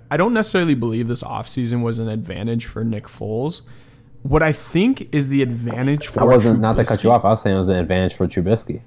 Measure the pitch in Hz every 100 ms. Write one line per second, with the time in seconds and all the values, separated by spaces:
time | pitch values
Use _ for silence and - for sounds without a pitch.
0 | - 147 202 233 214 - 170 135 117 113
1 | 117 120 - 107 110 - 117 120 117 113
2 | 113 110 90 90 113 117 - - 113 107
3 | - - 107 110 143 165 - - - -
4 | - - 139 151 156 151 - 165 226 262
5 | - 151 135 139 127 117 117 113 135 147
6 | - - 117 127 113 110 110 113 113 107
7 | 113 120 110 110 104 95 92 92 85 92
8 | 92 - 87 - 87 117 - 120